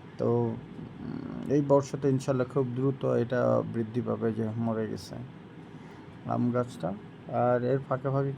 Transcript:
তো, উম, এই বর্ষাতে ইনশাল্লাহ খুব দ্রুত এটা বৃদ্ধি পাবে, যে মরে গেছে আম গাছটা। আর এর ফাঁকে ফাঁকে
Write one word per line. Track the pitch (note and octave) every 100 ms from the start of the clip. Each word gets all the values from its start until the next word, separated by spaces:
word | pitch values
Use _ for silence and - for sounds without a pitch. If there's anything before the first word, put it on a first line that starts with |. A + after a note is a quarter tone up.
| - -
তো, | A#2
উম, | A#2+ A#2 A2+ - - - - - - - - -
এই | C#3+
বর্ষাতে | C#3+ C#3 C#3 C#3 C#3+
ইনশাল্লাহ | C3 C3+ C3 B2+
খুব | C#3+ B2 A#2+
দ্রুত | C3+ C3 C3
এটা | B2 A#2+ B2 A#2+ A#2 A2
বৃদ্ধি | A2+ A2 A#2+
পাবে, | A2 G#2+ A2+
যে | A2 A2 A2+
মরে | A#2 A2 G#2+
গেছে | G#2+ - A#2 C3 - - - - - - - - - -
আম | A#2 A#2+
গাছটা। | B2 A#2+ - F3 G#3 - - -
আর | A#2+ B2 B2
এর | B2 C3+ C#3
ফাঁকে | C3 C3+
ফাঁকে | C3+ C#3